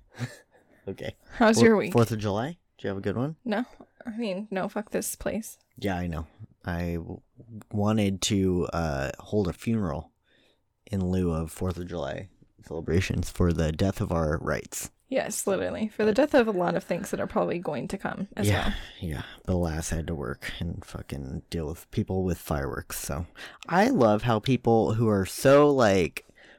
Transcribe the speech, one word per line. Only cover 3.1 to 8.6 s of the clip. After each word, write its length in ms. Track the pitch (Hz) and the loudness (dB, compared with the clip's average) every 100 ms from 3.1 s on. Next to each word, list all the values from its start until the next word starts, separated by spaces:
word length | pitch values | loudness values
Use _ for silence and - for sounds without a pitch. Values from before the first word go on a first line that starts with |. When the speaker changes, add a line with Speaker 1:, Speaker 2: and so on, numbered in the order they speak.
| 101 | -2
Speaker 1:
one? 200 | 139 160 | -4 -6
Speaker 2:
No. 220 | 247 208 247 - - - - | -4 -4 -4 -10 -20 -16 -12
I 100 | 214 | -8
mean, 300 | 233 185 214 | -6 -6 -6
no, 180 | 190 185 | -4 -4
fuck 220 | 208 214 | -6 -6
this 240 | - 202 - | -6 -6 -6
place. 420 | - 202 - - _ - | -6 -6 -8 -14 _ -8
Speaker 1:
Yeah, 160 | 101 90 | -4 -2
I 80 | 87 | -2
know. 220 | 80 80 - 107 _ | -4 -8 -14 -20 _
I 340 | - 85 87 85 | -6 -4 -2 -4
w-, 240 | 85 87 - - 127 110 - | -6 -12 -16 -20 -20 -18 -8
wanted 500 | 104 104 110 101 95 | 0 2 2 2 0
to, 460 | - 101 95 90 | 0 2 4 2